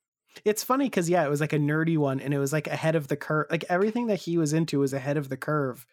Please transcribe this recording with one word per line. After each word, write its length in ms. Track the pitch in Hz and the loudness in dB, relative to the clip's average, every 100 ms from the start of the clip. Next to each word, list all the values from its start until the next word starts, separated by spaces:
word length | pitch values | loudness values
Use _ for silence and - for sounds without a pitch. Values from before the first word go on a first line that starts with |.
| _ _ _ - 208 | _ _ _ -4 -2
It's 180 | 208 | 0
funny 260 | - 262 277 | 0 0 2
'cause, 200 | - 170 | 2 2
yeah, 160 | 175 143 | 2 2
it 40 | |
was, 120 | 147 | 0
like, 120 | 151 | 0
a 40 | 151 | 2
nerdy 380 | 147 151 165 160 | 2 2 2 2
one 220 | 139 135 | 2 0
and 140 | 135 | -2
it 60 | 143 | -2
was, 120 | 139 | 0
like, 140 | 151 151 | -2 -2
ahead 280 | 147 160 165 | -2 0 0
of 120 | 139 | -2
the 100 | 147 | -6
cur-, 300 | - 156 147 | -2 -2 -2
like, 140 | 165 - | -4 0
everything 420 | 180 214 233 240 | 2 2 0 0
that 120 | 196 | -2
he 160 | - 170 | 0 0
was 140 | 151 | 2
into 260 | 160 160 143 | 2 2 2
was 140 | 139 | 0
ahead 240 | 135 131 147 | 0 -2 -2
of 120 | 135 | -2
the 80 | 131 | -6
curve 480 | - 151 135 117 - | -2 -2 -2 -6 -16